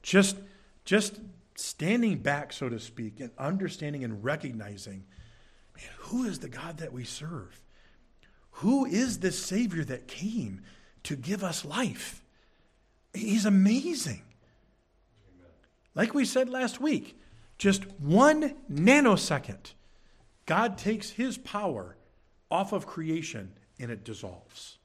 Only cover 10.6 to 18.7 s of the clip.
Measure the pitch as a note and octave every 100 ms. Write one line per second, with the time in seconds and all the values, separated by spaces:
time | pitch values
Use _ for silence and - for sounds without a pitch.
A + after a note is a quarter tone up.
10.6 | - - - _ - C#3 B2 G3+ F#3 D#3
11.6 | - E3+ A#3 - - - _ _ _ _
12.6 | _ _ _ _ _ F#3+ A3 A3 G#3 G3
13.6 | G3 A#3+ D#4+ D4+ D3+ G#2 - _ _ _
14.6 | _ _ _ _ _ _ _ - - _
15.6 | _ _ _ - A3+ C#4+ B3+ B3+ B3+ B3+
16.6 | B3+ - D4 G3+ - - - - - -
17.6 | G3 F#3+ - - C#3+ F3+ C#4 D#4 D4+ -
18.6 | -